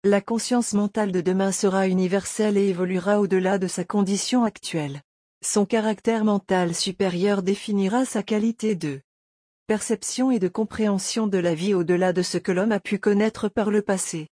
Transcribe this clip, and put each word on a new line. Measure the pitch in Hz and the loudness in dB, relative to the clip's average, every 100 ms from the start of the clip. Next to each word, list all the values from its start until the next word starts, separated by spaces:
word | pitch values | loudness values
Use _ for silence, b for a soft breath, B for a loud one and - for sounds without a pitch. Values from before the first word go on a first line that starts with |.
La | 202 202 | 2 0
conscience | 196 233 - 240 226 | 0 -4 0 -2 0
mentale | 202 208 220 208 | 0 0 -2 -2
de | 180 | 0
demain | 175 185 196 | 0 0 0
sera | 185 202 190 190 | 0 0 2 2
universelle | 185 185 196 - - 214 202 | 2 2 0 -2 -2 0 2
et | 196 | 2
évoluera | 180 180 185 180 208 | 0 -2 0 2 2
au-delà | 196 190 185 196 | 4 2 2 0
de | 185 | -2
sa | - | -4
condition | 170 208 196 196 - 254 | -2 0 0 0 0 0
actuelle. | 226 - - 165 147 143 _ _ _ _ | 0 -4 -6 -4 -4 -8 _ _ _ _
Son | - 214 202 | -2 0 2
caractère | 226 214 208 - 226 214 | 2 0 0 0 2 2
mental | 202 - 185 175 170 | 2 2 0 2 -2
supérieur | 196 180 196 175 202 196 | -4 -2 -2 2 2 2
définira | 185 202 - 202 190 240 | 0 -2 -2 0 2 0
sa | 262 220 | 0 -4
qualité | 196 214 226 226 220 190 | -2 0 0 0 -2 -2
de | 156 139 _ _ _ _ _ _ - | -4 -6 _ _ _ _ _ _ -4
perception | 214 - 214 - - 262 | -4 -2 -4 -4 -2 0
et | 240 | 2
de | 180 | 0
compréhension | 180 214 - 214 196 - 226 220 | -2 -6 -2 0 0 -2 -2 0
de | 190 | 0
la | 175 | 0
vie | 160 190 | 0 0
au-delà | 190 170 175 185 | 0 2 2 2
de | 180 | 0
ce | 180 180 | -2 -2
que | - | -2
l'homme | 180 214 | 0 0
a | 202 | -2
pu | - 196 | -2 -2
connaître | 208 202 220 - 208 | 2 2 0 -2 -4
par | 233 208 | -2 0
le | 208 | 0
passé. | 208 190 - 165 151 | 0 -2 -2 -8 -10